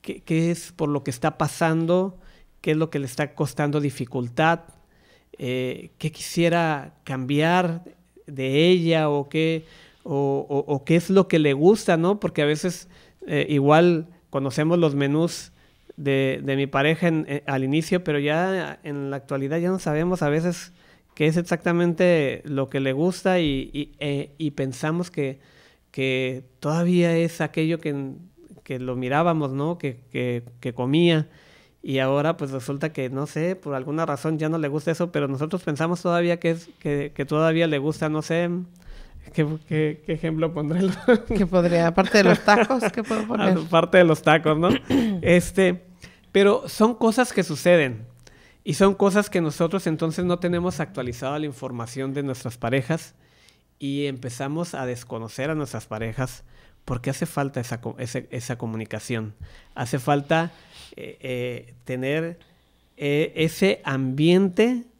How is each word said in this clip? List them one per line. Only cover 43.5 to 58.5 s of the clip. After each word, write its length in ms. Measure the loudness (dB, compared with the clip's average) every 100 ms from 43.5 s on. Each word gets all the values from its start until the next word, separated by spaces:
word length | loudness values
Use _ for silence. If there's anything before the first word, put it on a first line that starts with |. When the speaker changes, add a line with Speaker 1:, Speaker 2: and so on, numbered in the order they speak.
| 2
Speaker 1:
Aparte 420 | 4 2 6 6
de 60 |
los 160 | 6 4
tacos, 360 | 4 4 4 2
¿no? 100 | 2 0 2 2
<clears throat> 260 | 2 0
Este, 640 | 4 4 4 2 2 2 -8 -20 -20 -20 _
pero 360 | 4 6 4 -2
son 260 | 2 2
cosas 380 | 4 2 2 0
que 100 | 0
suceden 600 | -2 0 4 6 4 -2 -12 -20 -20 -20 -20 _
y 100 | -6
son 200 | 4 4
cosas 360 | 4 2 2 2
que 100 | 0
nosotros 460 | 0 0 -2 0 -2
entonces 380 | -2 -2 -2
no 140 | -2 0
tenemos 420 | 0 0 -2 -4
actualizada 580 | -6 -6 -8 -6 -6 -4
la 80 | -6
información 680 | -8 -10 -8 -8 -6 -6
de 80 | -4
nuestras 360 | -6 -6 -8 -6
parejas 560 | -2 -2 0 -4 -6 _ _ _ _ _ _ _
y 280 | -6 -4 -4
empezamos 680 | -4 -10 -8 -6 -6 -6
a 120 | -6 -6
desconocer 640 | -8 -8 -10 -10 -6 -4
a 40 |
nuestras 320 | -4 -6 -8 -10
parejas 580 | -8 -6 -4 -6 -8 -20 -20 -20 _
porque 260 | -8 -6 -4
hace 160 | -6 -6
falta 340 | -4 -4 -4
esa 200 | -8 -8
co-, 160 | -10 -10
ese, 300 | -8 -8 -8
esa 260 | -12 -8